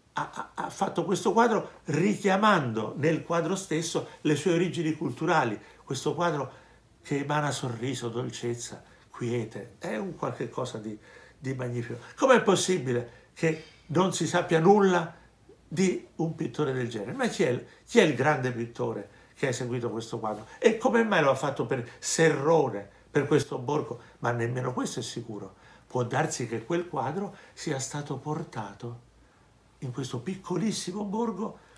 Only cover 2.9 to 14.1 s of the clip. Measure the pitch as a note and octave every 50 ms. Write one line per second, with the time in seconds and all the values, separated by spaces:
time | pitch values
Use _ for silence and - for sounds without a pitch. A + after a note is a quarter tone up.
2.9 | - - C3 D#3+ E3 C#3+ - - E3+ E3+ D#3+ D#3+ F#3+ F#3+ - - D#3+ D#3+ E3 -
3.9 | - D#3 C3 - - - - C#3+ D3+ C#3 - F#3 E3+ E3+ F#3 F3 C3 D3+ D#3+ D#3+
4.9 | D3+ - E3 C#3 B2 - D#3+ E3+ F3 D#3+ - A#2 G#2 - - - - - - -
5.9 | C#3 B2 - D3+ C3+ D#3 F3 F3 D#3 C#3+ C3 A#2+ - - - - - - _ _
6.9 | _ _ - - D3 C#3 C#3 C3+ D3 D3+ D3 C#3+ B2+ - - B2+ A2+ A2+ A2+ C3
7.9 | C#3 C3+ A#2+ A#2 A2 A#2+ B2+ A#2+ G#2 - - A#2+ A#2+ A#2+ - - - - - -
8.9 | - - - _ - - B2+ A#2 A#2+ A#2+ A2 A2+ - G#2+ G2 - - - - F3
9.9 | G#3+ G#3+ G3 F#3+ D#3 - - C3+ B2+ - C3+ A2+ - - B2+ B2 - G#2+ G#2 A2
10.9 | - - - - - - - - - - - C3 C3 B2 B2+ B2 A#2+ A#2+ A#2 -
11.9 | A#2 - - - - - C#4+ C4 B3+ G#3+ - - F#3+ - - - F#3 F3 B2+ C3
12.9 | A#2+ A#2+ A#2+ - - - - _ - - E3 D#3+ D#3+ D#3+ - - - - - -
13.9 | D3 E3 F#3 F#3+